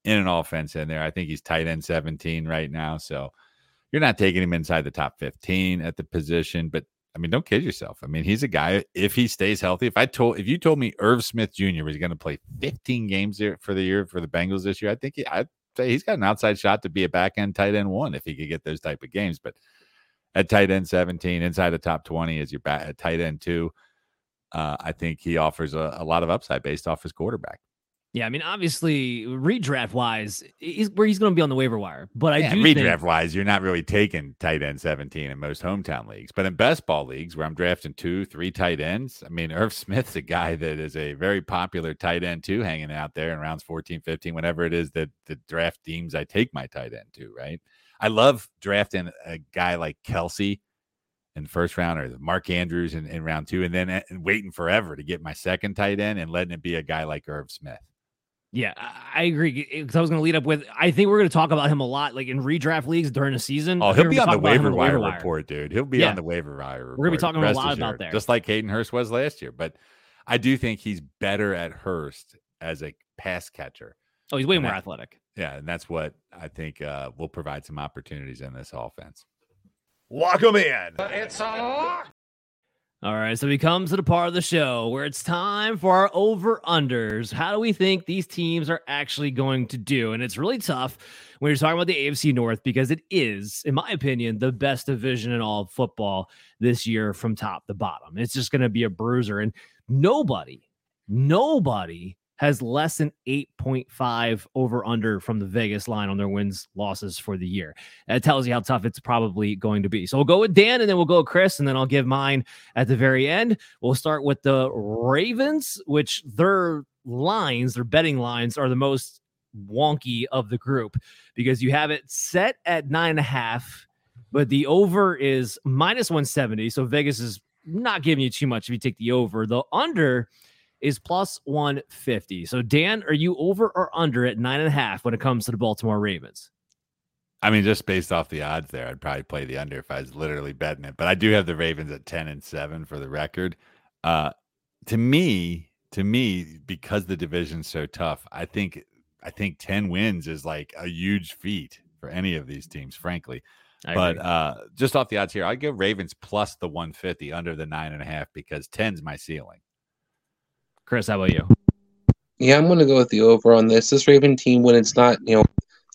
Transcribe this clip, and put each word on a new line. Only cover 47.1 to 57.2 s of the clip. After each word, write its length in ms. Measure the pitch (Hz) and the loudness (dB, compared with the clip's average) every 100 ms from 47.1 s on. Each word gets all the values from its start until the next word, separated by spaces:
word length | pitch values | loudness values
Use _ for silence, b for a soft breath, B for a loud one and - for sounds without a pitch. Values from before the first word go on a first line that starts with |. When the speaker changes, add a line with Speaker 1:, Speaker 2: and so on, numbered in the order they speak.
Speaker 1:
too, 220 | - 57 55 | -20 -20 -16
right? 240 | 67 82 _ _ _ _ | -14 -16 _ _ _ _
I 80 | 110 | 0
love 400 | 110 117 117 - _ | 4 6 4 -2 _
drafting 480 | 98 101 104 95 85 - - | -2 0 0 -4 -8 -12 -14
a 140 | 82 73 | -14 -10
guy 220 | 92 90 | -2 -2
like 240 | 87 80 - - | -2 -6 -8 -6
Kelce 540 | 101 87 - 101 101 _ _ _ _ _ _ _ | -4 -4 -2 -4 -4 _ _ _ _ _ _ _
in 80 | 76 | -16
the 80 | 73 | -8
first 260 | 87 87 - | -2 -2 -2
round 240 | 85 80 | -4 -4
or 160 | 65 62 | -6 -10
Mark 300 | 76 90 - | -4 -4 -2
Andrews 460 | 87 87 87 85 | -2 -2 -2 -4
in, 100 | 80 | -6
in 200 | 76 82 | -10 -8
round 220 | 80 78 73 | -6 -6 -4
two, 160 | 92 | -4
and 120 | 90 | -2
then, 160 | 90 92 | -2 -2
uh, 100 | 92 - | -4 -8
and 160 | 92 | -6
waiting 280 | 85 107 98 | -2 -2 -4
forever 440 | - 85 104 90 71 | -6 0 0 0 -8
to 60 | |
get 180 | 76 85 | -8 -8
my 140 | 80 | -8
second 400 | 76 92 90 104 | -8 -4 -4 -4
tight 260 | 95 101 101 | -2 -2 0
end 180 | 104 104 | -2 -4
and 120 | 80 | -4
letting 220 | 87 90 | -4 -4
it 100 | 85 | -6
be 140 | 85 82 | -6 -6
a 60 | |
guy 220 | 78 78 | -4 -6
like 240 | 78 76 | -6 -8